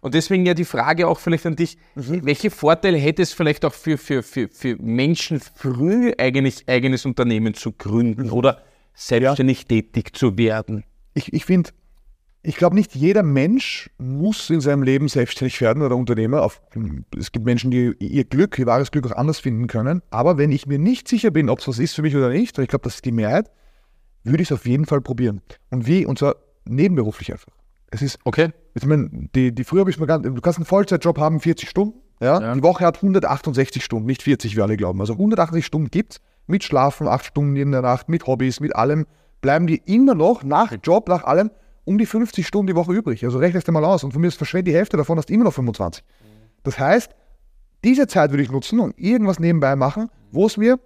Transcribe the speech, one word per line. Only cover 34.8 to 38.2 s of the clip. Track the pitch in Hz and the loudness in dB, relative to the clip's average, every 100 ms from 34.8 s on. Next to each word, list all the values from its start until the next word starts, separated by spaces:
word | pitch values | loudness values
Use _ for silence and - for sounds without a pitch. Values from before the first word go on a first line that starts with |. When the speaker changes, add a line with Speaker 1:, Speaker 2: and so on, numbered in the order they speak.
| 92 92 | -2 -2
Speaker 2:
Also | 101 117 | -4 0
hundertachtundsechzig | 202 220 165 165 - | 0 2 0 -2 -4
Stunden | 151 143 | -4 -2
gibt's | 180 - - _ _ - | -2 -4 -10 _ _ -4
mit | 190 | -4
Schlafen, | - 139 135 - 151 | 0 2 2 0 -2
acht | 123 | -2
Stunden | - - 143 | -2 -2 0
in | 139 143 | 0 0
der | 131 | 0
Nacht, | 123 127 - | 0 -2 0
mit | 165 | -4